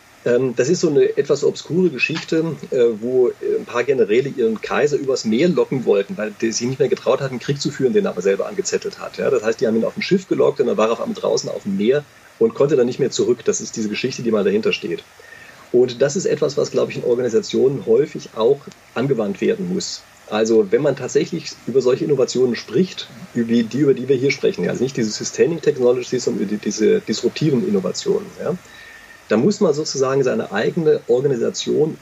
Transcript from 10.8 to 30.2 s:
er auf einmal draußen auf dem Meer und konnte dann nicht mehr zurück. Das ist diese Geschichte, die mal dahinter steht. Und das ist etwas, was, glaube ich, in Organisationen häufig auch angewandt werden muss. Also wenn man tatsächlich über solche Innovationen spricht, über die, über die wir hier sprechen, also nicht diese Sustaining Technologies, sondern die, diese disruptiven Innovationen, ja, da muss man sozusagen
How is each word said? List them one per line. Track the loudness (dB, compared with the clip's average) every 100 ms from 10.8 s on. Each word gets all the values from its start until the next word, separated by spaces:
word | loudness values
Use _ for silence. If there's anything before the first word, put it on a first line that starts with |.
| 0
er |
auf | -2
einmal | -4 -4
draußen | -2 -2 -2
auf | -6 -4
dem | 0
Meer | 2 2 -2 -14 -20 0
und | 0 2
konnte | 2 4
dann | 2
nicht | 2
mehr | -2
zurück. | 0 0 2 0
Das | -2
ist | -6 -6
diese | -4
Geschichte, | -4 -4 -4
die | 0
mal | 2 2
dahinter | 2 0
steht. | -2 -4 -8 -10 -20 -20 -20 -20 -20 -2
Und | 2 2 2
das | 0 0
ist | -2
etwas, | 0 0 -2
was, | -2
glaube | -2 -2
ich, | -2
in | 0
Organisationen | 0 2 0 0 2 2 0 2
häufig | 2 2 -4 -12 0
auch | 2 2 -2 -20 -12 -4
angewandt | 0 0 -2 -2
werden | 0 0 -2 -4
muss. | -6 -10 -16 -20 -6
Also | -2 4 4 4
wenn | 2
man | 2 -2
tatsächlich | -2 -2 -2 -4 -10 -12 -2
über | 0
solche | 2 0 0
Innovationen | 2 2 2 0 0
spricht, | -2 0 0 -2 -14 -16 -8 -4
über | 0
die, | 0 0 0
über | 2
die | 2 2
wir | 0
hier | 0
sprechen, | 0 -2 0 -2
also | -2
nicht | -4 -2
diese | -4
Sustaining | -4 -8 0 0 2
Technologies, | -2 0 2 2 -2 -4 -2
sondern | -2 -4
die, | -4
diese | -4 0 2 2
disruptiven | 0 -4 -4 0 0 0 0
Innovationen, | -2 -2 -4 -2 -2 -4 -8
ja, | -6 -6 -10 -20 -20 -20 -20 -20 -2
da | 2
muss | 2 2
man | 2
sozusagen | 2 -2 -2 0 2